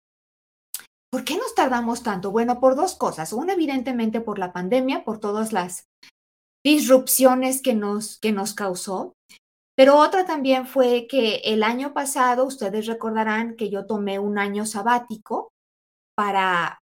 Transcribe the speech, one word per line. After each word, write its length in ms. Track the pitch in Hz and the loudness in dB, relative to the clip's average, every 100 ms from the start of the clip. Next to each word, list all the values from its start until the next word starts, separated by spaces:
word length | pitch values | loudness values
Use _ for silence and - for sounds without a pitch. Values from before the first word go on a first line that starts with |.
| _ _ _ _ _ _ _ - - _ - | _ _ _ _ _ _ _ -16 -16 _ -12
¿Por 120 | 254 | -8
qué 140 | - 349 | -6 -6
nos 180 | 480 392 | -4 -2
tardamos 480 | 277 240 233 240 | 0 0 -2 -4
tanto? 280 | 226 190 196 | -6 -6 -2
Bueno, 280 | 220 240 247 | -2 -2 2
por 160 | 262 269 | 2 4
dos 180 | 392 - | -2 -2
cosas. 380 | 214 - 160 | -4 -4 -8
Una, 200 | 214 349 | -6 -2
evidentemente, 680 | 381 294 269 262 240 220 226 | -2 0 -2 -4 -2 -2 -2
por 160 | 226 196 | -4 -6
la 160 | 180 | -6
pandemia, 500 | 185 185 254 262 339 | -6 0 0 2 -2
por 160 | 240 214 | -4 -6
todas 340 | 208 208 220 | -4 -4 -2
las 320 | 202 180 - - _ - _ _ _ _ _ | -4 -4 -10 -16 _ -20 _ _ _ _ _
disrupciones 1000 | 285 302 226 262 262 - 254 254 262 262 | 2 4 6 4 4 4 4 4 0 -2
que 100 | 262 | 0
nos, 460 | 220 202 208 - - | 0 0 -4 -8 -6
que 120 | 220 | -4
nos 220 | 196 202 | -2 -4
causó, 600 | - 196 180 202 190 - _ _ - _ _ _ - | -6 -6 -6 -6 -8 -8 _ _ -20 _ _ _ 6
pero 220 | 269 294 | 8 8
otra 280 | 415 392 370 | 6 2 0
también 420 | 302 269 262 254 | 0 2 2 2
fue 400 | 269 247 240 233 | 2 4 2 0
que 300 | 269 220 196 - | 0 2 0 0
el 180 | 220 | 2
año 300 | 214 247 285 | 2 0 -4
pasado, 520 | 294 277 285 247 247 269 | -4 -4 2 2 2 0
ustedes 400 | 269 196 214 220 | -2 -4 -4 -4
recordarán 680 | 226 226 220 220 214 226 226 | -6 -4 -2 0 -2 -4 -6
que 140 | 202 | -6
yo 160 | 196 196 | -6 -6
tomé 340 | 214 202 196 | -4 -4 -4
un 180 | 208 208 | -2 -2
año 280 | 202 202 220 | -2 -4 -6
sabático 840 | 208 226 240 240 220 - 285 - _ _ _ _ _ _ - | -4 0 0 -2 -12 -8 -8 -8 _ _ _ _ _ _ -4
para, 640 | 202 190 190 175 160 - | -2 0 2 0 -2 -8